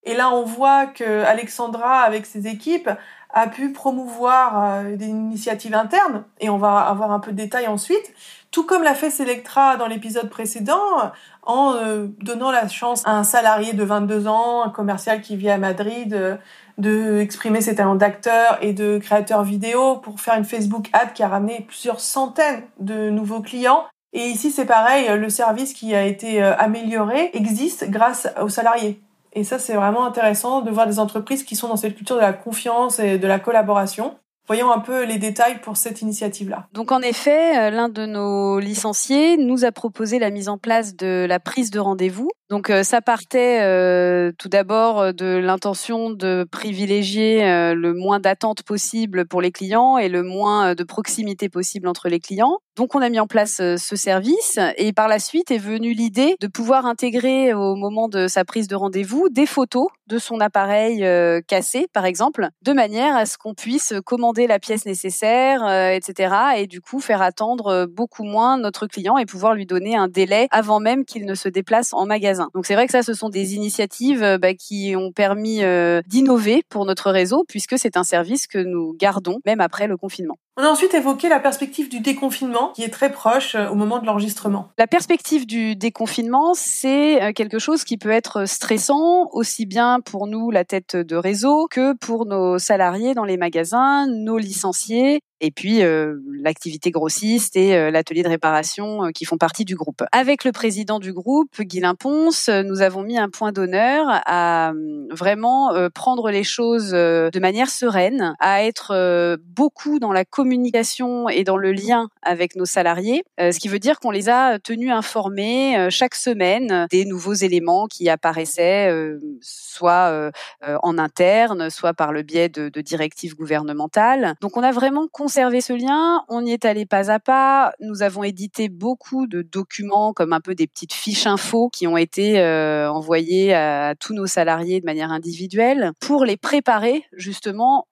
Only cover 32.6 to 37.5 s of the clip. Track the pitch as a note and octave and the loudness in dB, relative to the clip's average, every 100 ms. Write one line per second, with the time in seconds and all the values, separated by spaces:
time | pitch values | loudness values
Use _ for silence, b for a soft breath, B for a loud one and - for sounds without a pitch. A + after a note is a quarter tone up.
32.6 | A#3+ A#3 B3 A#3+ G#3 F#3+ F#3+ G3 G#3+ A3+ | -2 0 0 0 0 0 2 0 4 2
33.6 | G3+ G3+ G3 - B3 - _ _ - A3 | 4 2 0 -4 -8 -10 _ _ -4 0
34.6 | B3 A#3 B3 B3+ A#3+ A3 A3 G#3 A#3+ A#3 | 2 2 0 -4 -2 -2 -4 2 2 0
35.6 | - G#3 A#3 A3 G#3+ G#3 G#3 G3 G3 G#3 | -8 -4 -4 -4 -6 -4 -6 -6 -8 -10
36.6 | - G#3 A3+ C4 B3 A#3 D4 D4+ E4 | -10 -10 0 0 0 0 2 4 4